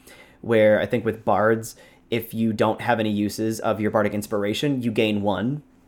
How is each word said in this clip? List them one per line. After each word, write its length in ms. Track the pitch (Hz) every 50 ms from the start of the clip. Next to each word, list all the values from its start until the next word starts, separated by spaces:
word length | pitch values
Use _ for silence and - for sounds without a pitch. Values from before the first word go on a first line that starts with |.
| _ - - - - - _ _
where 400 | - 107 117 110 107 107 107 101
I 40 | 104
think 200 | 104 - 120 101
with 180 | 113 107 110 -
Bards, 540 | 117 101 95 104 110 113 110 113 - - - - - _ _ _ _
if 240 | 113 120 - - -
you 180 | 113 113 113
don't 300 | 107 104 113 110 107 -
have 180 | - 120 120 113
any 100 | 110 110
uses 520 | 104 104 104 101 - - 110 113 113 110
of 180 | - 113 107 101
your 100 | 107 107
Bardic 240 | 107 110 95 104 98
Inspiration, 680 | 104 104 - 110 104 101 104 107 - 151 147 139 131
you 100 | 117 117
gain 300 | 107 120 113 110 107 104
one. 420 | 101 104 98 90 104 123 143 151 - _ _ _ _